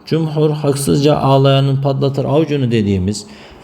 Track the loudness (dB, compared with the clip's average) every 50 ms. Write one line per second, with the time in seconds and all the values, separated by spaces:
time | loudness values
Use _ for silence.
0 | -8 -4 -4 -4 -2 -2 -2 0 0 0 0 -2 -2 -2 -2 -2 0 0 0 2
1 | 2 2 2 2 2 2 2 4 4 4 2 2 2 0 0 0 -2 -2 -2 -2
2 | -2 -2 -2 -2 -2 -2 0 0 0 0 -2 -2 -2 0 0 0 0 0 0 0
3 | -2 -2 -4 -6 -10 -16 -20 -20 -20 -20 -20 -20